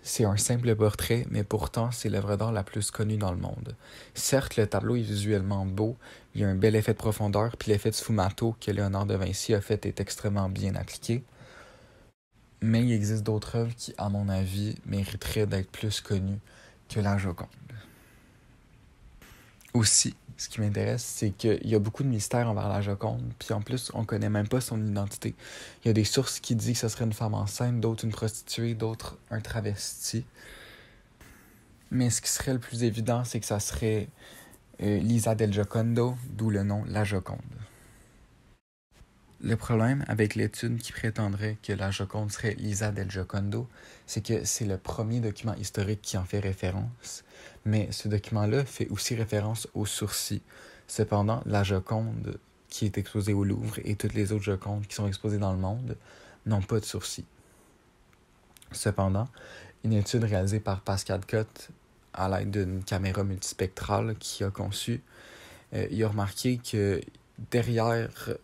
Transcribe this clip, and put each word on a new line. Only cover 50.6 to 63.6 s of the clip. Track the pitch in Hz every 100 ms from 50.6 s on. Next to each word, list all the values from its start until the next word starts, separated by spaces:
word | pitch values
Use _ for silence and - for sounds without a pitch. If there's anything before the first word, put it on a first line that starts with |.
| - - -
Cependant, | - 107 104 101 117 -
la | 104
Joconde | 95 98 92 110 113 110 107 95 _ _ _
qui | - 110
est | 101
exposée | 98 110 101
au | 101
Louvre | 101 98 110 104
et | - 101
toutes | 107
les | 110 101
autres | 107
Jocondes | 98 98 101 104 101
qui |
sont | - 104
exposées | 95 107 104
dans | 101
le | 92
monde | 95 110 123 113 - - - - -
n'ont | 107
pas | 95 113
de | -
sourcils. | - - - - - - - - _ _ _ _ _ _ _ _ - -
Cependant, | - - 101 98 98 120 - - - - -
une | 110
étude | 110 98 123
réalisée | 113 101 98 107
par | 104 95
Pascal | - 98 - 92 95
Cotte | 110 110 - - - _ _ _
à | - 95
l'aide | 95 101
d'une | 101 92 95
caméra | 92 98 95 98
multispectrale | 98 95 - -